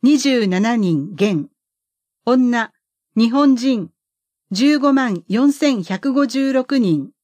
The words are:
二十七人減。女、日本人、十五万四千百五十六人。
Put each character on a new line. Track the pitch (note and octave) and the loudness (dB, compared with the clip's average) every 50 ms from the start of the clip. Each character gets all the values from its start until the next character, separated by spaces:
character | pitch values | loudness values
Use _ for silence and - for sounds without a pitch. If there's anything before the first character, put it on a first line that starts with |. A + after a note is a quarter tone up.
二 | - B3+ D4+ | 4 4 2
十 | C#4 - C#4 C4 A#3+ G#3+ | 2 2 0 0 0 0
七 | |
人 | G3 F3+ F#3 G#3 A3+ A#3+ A#3 G3+ F3+ E3 D3 C#3 F#3+ G3 | 0 0 0 0 0 0 0 0 0 0 -2 -4 -6 -4
減。 | C#3+ G3 G#3+ G3 D3+ C#3 - _ _ _ _ _ _ _ _ _ _ _ _ _ _ _ | -2 -2 0 0 -2 -4 -6 _ _ _ _ _ _ _ _ _ _ _ _ _ _ _
女、 | A#3 B3 B3+ B3+ B3 A#3+ A#3 A3+ - _ _ _ _ _ _ _ _ _ | 0 2 2 2 2 0 -2 -4 -6 _ _ _ _ _ _ _ _ _
日 | G#3+ A3+ A#3 | 0 0 2
本 | A#3 C#4 D4 C#4 C4+ | 2 2 4 4 2
人、 | A#3 A#3+ C4+ C4 A3 F3 - _ _ _ _ _ _ _ _ _ _ _ _ | 2 0 -2 -2 -2 -4 -10 _ _ _ _ _ _ _ _ _ _ _ _
十 | G3 F#3 B3+ C#4+ D4+ | -4 0 2 2 2
五 | D4 C4 C#4+ C4+ | 2 2 2 2
万 | C#4 C4 A#3+ G3 E3+ - | 2 0 -2 -4 -6 -6
四 | _ F#3+ A3+ C4 C#4+ | _ -2 0 2 0
千 | C#4 - D#4 D4 C4 G#3+ F3 | 0 2 0 -2 0 -2 -4
百 | - F#3+ F#3+ - C#4 | -6 -8 -6 -4 -2
五 | B3+ C#4+ C#4 | 0 0 -2
十 | A#3+ - C4+ C4+ C4+ C4 | -2 -2 -2 -2 0 -2
六 | C4 B3+ _ | -2 -2 _
人。 | C#4+ C4+ A3+ F#3 D#3+ D3 C3+ - _ _ | 0 0 2 2 0 -2 -2 -8 _ _